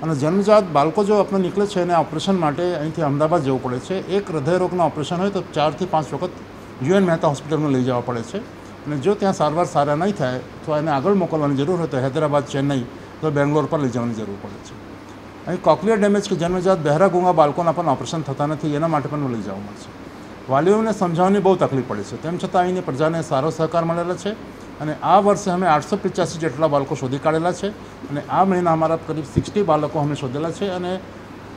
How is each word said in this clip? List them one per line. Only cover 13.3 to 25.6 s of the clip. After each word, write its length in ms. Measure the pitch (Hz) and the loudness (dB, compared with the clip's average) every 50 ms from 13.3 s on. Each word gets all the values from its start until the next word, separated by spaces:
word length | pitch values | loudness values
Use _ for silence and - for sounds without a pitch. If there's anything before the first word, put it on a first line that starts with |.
| 147 143 143 143 147 151 147 | 2 2 2 2 2 2 2
પર 140 | 135 156 160 | 2 0 0
લઈ 100 | 143 131 | 0 0
જવાની 240 | 113 127 117 120 117 | -2 -2 -4 -4 -4
જરૂર 240 | 107 110 98 101 92 | -6 -6 -8 -10 -10
પડે 120 | - 214 - | -12 -14 -14
છે. 300 | - - - - - - - - - - - - - - - - - - - | -14 -16 -18 -18 -18 -18 -18 -18 -18 -18 -18 -18 -18 -18 -18 -18 -14 -8 -6
અહીં 140 | 170 180 | -6 0
કોક્લિયર 380 | 180 180 156 147 - 202 226 214 | 4 4 2 4 4 2 2 4
ડેમેજ 300 | 196 202 202 202 196 - | 4 4 4 2 2 0
કે 60 | 202 | -2
જન્મજાત 440 | 156 160 170 180 185 170 190 190 180 | -2 0 0 0 0 2 2 2 2
બહેરા 280 | 147 151 143 156 185 196 | 4 2 4 4 4 4
ગૂંગા 240 | 175 180 180 180 | 4 4 4 4
બાળકોના 400 | 180 160 156 147 143 170 170 165 | 6 6 4 4 4 0 0 0
પણ 140 | 156 175 175 | 0 2 2
ઓપરેશન 360 | 160 135 117 127 120 - 165 | 2 0 0 0 -6 -4 -6
થતા 240 | 151 131 135 - 151 | -4 -4 -4 -2 -2
નથી, 300 | 147 156 143 - 160 147 | -2 -2 -2 -2 -2 -2
એના 120 | 147 156 165 | 0 0 2
માટે 220 | 160 147 131 135 | 0 0 0 -2
પણ 100 | 139 147 | -4 -4
લઈ 220 | 143 131 123 113 | -2 -2 -4 -4
જવા 140 | 101 101 95 | -4 -6 -8
મળશે. 480 | 98 101 104 104 - - - - - - - - - - - - - - - | -8 -8 -12 -14 -16 -16 -18 -18 -18 -18 -18 -16 -18 -18 -18 -18 -16 -6 0
વાલીઓને 420 | 131 135 156 180 202 220 220 226 | 2 4 6 6 4 4 4 0
સમજાવવાની 480 | 208 208 196 175 170 160 180 190 196 208 | 0 0 0 0 2 4 4 4 4 4
બહુ 160 | 175 190 190 | 6 4 4
તકલીફ 280 | 180 - 139 135 135 123 - | 4 4 2 2 0 -2 -2
પડે 160 | 107 104 101 | -4 -6 -6
છે, 200 | - - 113 - | -8 -8 -8 -6
તેમ 140 | 156 170 175 | -6 -4 -4
છતાં 240 | - 185 - 190 | -4 0 0 2
અહીંની 200 | 180 180 180 185 | 2 2 0 -2
પ્રજાને 400 | 180 - 139 127 156 156 165 165 | -2 -4 -2 0 0 0 0 0
સારો 280 | 160 - 151 135 135 160 | -2 0 0 0 0 0
સહકાર 360 | 151 - 165 151 - 170 165 | 0 0 -2 0 0 0 0
મળેલો 300 | 165 170 170 170 175 180 | 0 0 -2 -2 -2 -4
છે 140 | 175 - 202 214 - - - - - - - - - | -4 -4 -6 -6 -6 -10 -16 -16 -16 -16 -18 -12 -8
અને 160 | 147 156 151 - - | -6 -6 -6 -4 2
આ 160 | 143 170 196 | 6 6 6
વર્ષે 320 | 202 202 202 170 202 196 | 8 6 4 4 2 -2
અમે 160 | 175 180 | 0 2